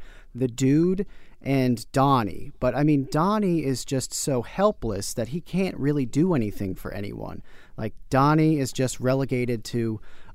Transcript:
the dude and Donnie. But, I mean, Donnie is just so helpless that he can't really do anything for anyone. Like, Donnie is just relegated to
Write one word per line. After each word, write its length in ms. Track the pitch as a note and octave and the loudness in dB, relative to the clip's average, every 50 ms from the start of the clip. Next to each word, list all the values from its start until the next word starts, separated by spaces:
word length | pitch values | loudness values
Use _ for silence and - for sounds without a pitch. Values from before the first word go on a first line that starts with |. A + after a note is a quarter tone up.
| - - - - - - - | -8 -12 -16 -18 -20 -14 -6
the 140 | A#2+ B2+ B2 | -2 -2 -2
dude 580 | A#2 B2 C3+ C3 C#3+ D#3 E3+ F3+ F#3+ G3 G#3 - - - - - - - | 0 2 2 4 6 6 4 4 2 0 -2 -6 -8 -16 -16 -18 -16 -10
and 480 | - C3 C#3 C3+ B2+ B2+ A#2+ A2+ - - | -4 0 0 2 2 2 2 0 -2 -4
Donnie. 600 | - C3+ C3+ C#3 C#3 B2+ A2 F#2+ - - - - - - | 2 4 4 6 6 4 4 0 -4 -6 -8 -8 -6 -2
But, 140 | - B2+ A#2+ | -2 0 2
I 80 | C3 D3 | 2 4
mean, 240 | D#3 D3+ C#3 C3 - | 4 4 4 2 0
Donnie 520 | - D3+ E3 G3 G#3+ A3 G#3 F3+ E3+ D#3+ - | 0 2 2 2 2 2 2 2 0 0 0
is 200 | C3+ C3 - - | 0 -2 -2 -4
just 280 | - C#3 C3 - - - | -4 -4 -4 -4 -4 -6
so 280 | - - D#3 C3+ B2 | -6 -2 0 0 -2
helpless 720 | A2 - - - G3 G#3+ G#3 - - A2+ G2+ F#2+ G2 - - | -2 -4 -2 2 2 2 2 0 -4 -4 -4 -4 -6 -6 -4
that 160 | - A2+ A2+ | -4 -4 -4
he 100 | C#3 F3+ | -4 -8
can't 360 | - - - F3+ G3 - - - | -8 -4 -2 -2 -2 -2 -2 -2
really 280 | C3 C#3+ D3 D3 C3 | 0 0 2 2 0
do 280 | A2 - C3+ E3+ F#3+ F3 | 0 2 2 2 4 4
anything 400 | C3+ A2 G#2 - - G#2 F#2 F#2+ | 2 0 0 -2 -4 -4 -4 -6
for 200 | - - - - | -6 -8 -8 -8
anyone. 480 | G2+ G#2 G2+ A#2 - - - - - - - - - - - - - | -6 -8 -8 -8 -8 -10 -10 -10 -12 -14 -14 -16 -18 -18 -16 -10 -8
Like, 160 | - C#3 - - - - | -6 -6 -6 -8 -6 0
Donnie 500 | - C3 C#3 D3 D#3 D#3+ D#3 D#3 D#3+ D3 | 4 4 6 6 6 6 4 4 4 2
is 120 | C3+ B2 - | 0 -2 -2
just 260 | - C3 B2 - - | -2 -2 -2 -2 -2
relegated 640 | A#2+ B2+ C3+ C3+ C3+ A#2 C3 B2 B2 A#2+ B2 A2+ G#2 | 0 0 2 2 0 0 0 -2 0 0 -2 -4 -4
to 340 | - - A#2+ A2+ A2+ A2 G#2+ - - - - - - - | -4 -2 -2 -2 -2 -2 -6 -8 -10 -12 -12 -12 -12 -8